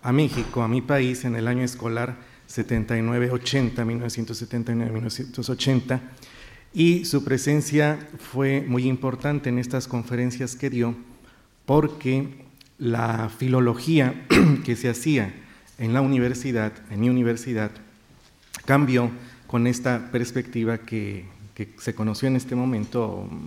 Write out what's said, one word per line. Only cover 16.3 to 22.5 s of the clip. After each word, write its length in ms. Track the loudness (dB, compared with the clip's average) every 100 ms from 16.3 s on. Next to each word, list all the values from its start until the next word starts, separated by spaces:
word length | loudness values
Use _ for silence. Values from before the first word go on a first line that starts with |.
| 0 -2 0 0 -4 -10
en 100 | 0
mi 80 | 2
universidad, 600 | 4 2 0 -2 -4 -4 -6 -20 _ _ -20 _ _ _ -16 2
cambió 440 | 4 4 4 2 -4 -16 -20 -4
con 200 | 0 2
esta 440 | 2 0 -2 -2
perspectiva 640 | -4 -2 -4 -4 -2 -2 -2
que, 480 | -4 -6 -6 -8 -12 -18 -20
que 160 | -12 -12 -8
se 160 | -8
conoció 340 | -4 -4 0 0
en 80 | 0
este 180 | 0